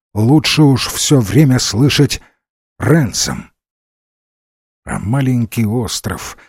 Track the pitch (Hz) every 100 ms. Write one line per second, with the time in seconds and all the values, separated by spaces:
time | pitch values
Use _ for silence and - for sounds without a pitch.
0 | _ 101 110 151 - - 147 127 - -
1 | - 143 101 139 156 127 - 104 147 -
2 | 143 - _ _ _ _ _ - - 160
3 | 123 - - - - _ _ _ _ _
4 | _ _ _ _ _ _ _ _ - -
5 | 95 131 131 123 117 - 107 120 110 -
6 | 110 85 - -